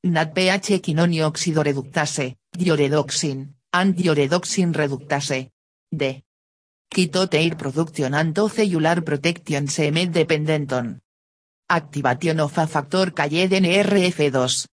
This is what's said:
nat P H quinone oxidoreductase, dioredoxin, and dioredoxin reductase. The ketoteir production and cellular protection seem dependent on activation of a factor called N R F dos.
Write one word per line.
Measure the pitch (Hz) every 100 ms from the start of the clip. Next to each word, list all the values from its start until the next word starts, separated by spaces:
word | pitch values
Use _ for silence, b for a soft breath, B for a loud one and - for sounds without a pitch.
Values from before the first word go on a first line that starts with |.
nat | 180 165 160
P | 170 185
H | 196 - 190
quinone | - 156 175 165
oxidoreductase, | 156 156 180 156 147 139 131 165 147 - 127 - _ 175
dioredoxin, | 180 151 143 151 143 - 156 135 139 - _
and | 175 190 180
dioredoxin | 180 147 139 175 - - 175
reductase. | 156 143 135 143 143 143 131 131 _ _ _ _
The | 156 139 131 _ _ _ _ _ _ _
ketoteir | - 180 180 185 151 165 160
production | 139 139 165 - 131
and | 143 160 160 214
cellular | 214 208 165 156 170
protection | 160 143 160 170 - 143 143
seem | 156 147 156 180
dependent | 165 160 156 151 156 135
on | 127 120 - _ _ _ _ _ _ _
activation | 170 156 143 139 127 165 160
of | 147 175
a | 156
factor | 156 139 185 185
called | - 147
N | 160 185 190 180
R | 190 202 202
F | 180 175 147
dos. | 131 127 - -